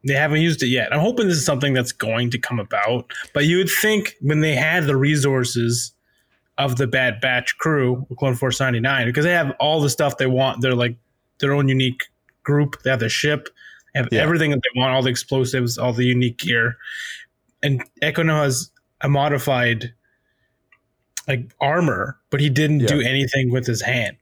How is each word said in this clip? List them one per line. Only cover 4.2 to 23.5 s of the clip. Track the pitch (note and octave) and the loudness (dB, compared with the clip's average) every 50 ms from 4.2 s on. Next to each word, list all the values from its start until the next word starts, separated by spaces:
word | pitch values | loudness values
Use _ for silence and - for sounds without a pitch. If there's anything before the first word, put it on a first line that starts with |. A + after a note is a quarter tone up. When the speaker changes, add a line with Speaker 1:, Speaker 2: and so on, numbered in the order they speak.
Speaker 1:
when | C#3 C#3 D#3 D3+ | -2 0 2 2
they | D#3 D#3 D3 | 2 2 2
had | B2+ D#3 D#3 E3 F3+ D#3 | 2 0 2 0 0 2
the | C#3+ C#3 | 2 2
resources | C3 C3+ D3 D#3 D3 C3 C#3 C3+ C3 B2 B2 - A#2+ A#2 A#2 A#2 A#2+ - - _ _ _ _ _ _ _ _ _ _ _ _ _ - | 2 2 2 2 2 2 2 2 0 0 0 -2 -2 0 0 0 -2 -4 -8 _ _ _ _ _ _ _ _ _ _ _ _ _ -2
of | C#3 C3+ B2+ | -2 -2 0
the | A#2 C#3 | -2 -2
Bad | A#2 B2 C3 B2+ B2 G#2+ A2 | 0 0 0 0 0 -2 -2
Batch | C3+ C3 B2 B2 A#2+ - - - | -2 0 0 0 -2 -4 -6 -2
crew, | - D#3+ D#3 C#3+ C3 B2 B2 B2+ C3+ _ B2+ - | -2 0 0 2 2 0 0 -2 -6 _ -6 -2
Clone | C#3+ C3+ B2 | -2 -2 0
Force | A#2 C3+ B2+ A#2 - | 0 -2 -2 0 0
ninety-nine, | C3+ C3 B2 A2+ A2+ C3+ C#3 C3 A#2 | 0 0 0 0 0 0 0 0 -2
because | A#2+ B2 D3+ D3 | 0 0 0 2
they | F3 | 2
have | F3 E3+ D#3 C#3 C3 - | 2 0 0 -2 -2 -2
all | C3+ D3+ D#3 D#3+ | 0 0 2 2
the | D3 C#3+ | 0 0
stuff | - - D3+ C#3+ C3+ - | 0 0 -2 -2 0 -2
they | C3+ | -2
want. | C3 B2+ B2+ C3+ C3 - B2 | 0 2 2 0 0 0 0
They're, | B2+ C3 B2+ | 0 0 2
like, | A#2+ B2 B2 A#2+ - _ _ _ _ _ _ _ _ | 2 0 -2 -2 -8 _ _ _ _ _ _ _ _
their | - C#3 | -2 0
own | C#3+ C#3+ C#3 C3+ | 2 2 2 2
unique | C3 C3 C3 B2+ B2+ - - - _ _ _ _ _ _ | 2 2 0 0 -2 -6 -12 -14 _ _ _ _ _ _
group. | _ - D3 D3 D3 C#3+ - - | _ 0 2 2 2 0 -4 -4
They | - B2+ | -2 -2
have | C3 A#2+ | 0 0
the | A2+ A2+ | 0 -2
ship, | - - - D3 D3+ D3 - - _ _ - - - - _ _ _ | -2 0 0 0 -2 -2 -6 -14 _ _ -20 -20 -20 -20 _ _ _
they | C#3 | -4
have | B2 A#2 | -2 0
Speaker 2:
Yeah. | A#2 G#2+ | 0 2
Speaker 1:
everything | - D#3 E3+ D#3+ D#3+ D3 | 2 2 2 2 2 2
that | C#3+ B2+ | 0 0
they | - C3 - B2+ | -2 -2 0 0
want, | B2+ C3 | 0 2
all | B2+ C3+ | 2 2
the | B2+ C3 | 0 0
explosives, | B2 - - - C3+ C3 B2+ B2 - C3 B2 A#2+ A#2+ - | -2 -2 -4 -2 0 0 0 0 0 -2 -2 -2 -2 -2
all | B2 B2+ | -2 -2
the | A#2+ A#2+ B2 | 0 2 2
unique | B2 B2 B2 B2 A#2+ A#2 - | 2 2 2 2 0 -2 -4
gear. | - - A#2+ A#2 A2+ A#2 A#2 - - - - - - - - - - _ _ _ _ _ _ _ | -4 -2 0 2 0 0 -2 -6 -14 -14 -14 -12 -12 -14 -14 -16 -18 _ _ _ _ _ _ _
And | - D3 C3+ B2 - - _ - | -2 0 0 -2 -4 -10 _ -4
Echo | D3 D#3 D3+ - D#3+ | -4 -2 0 0 2
now | D#3+ D#3 D3+ | 2 2 2
has | D3 C#3 B2+ A#2+ - - _ _ _ _ _ _ | 2 0 0 -2 -6 -10 _ _ _ _ _ _
a | - C#3+ | -2 0
modified, | C#3+ C#3 C#3+ D3+ D3 C3 - D3 C3+ B2 B2 A#2+ A#2 A2 A#2 A#2+ - _ _ _ _ _ _ _ _ _ _ _ _ _ _ _ _ _ _ _ _ _ _ _ _ - - - | 2 2 2 0 0 0 0 0 2 2 2 0 0 -2 -6 -12 -14 _ _ _ _ _ _ _ _ _ _ _ _ _ _ _ _ _ _ _ _ _ _ _ _ -12 -4 -4
like, | C3+ B2 A#2+ A#2 _ _ | -4 -4 -4 -12 _ _
armor, | C#3+ C#3 D3+ F3 F3 C#3+ G#2+ F2+ - - - _ _ _ | -2 0 2 2 2 2 0 -2 -4 -6 -8 _ _ _
but | - C3+ | -2 0
he | D3 D3+ | 0 2
didn't | B2+ C#3+ D#3 D3 D#3 D3 | 2 2 2 2 2 2
Speaker 2:
Yeah. | B2 G#2+ | 2 2
Speaker 1:
do | - D3 | 2 2
anything | A#2 B2 C3 C#3 C#3 B2 - C3+ C3 B2 | 0 0 0 0 0 0 0 0 0 0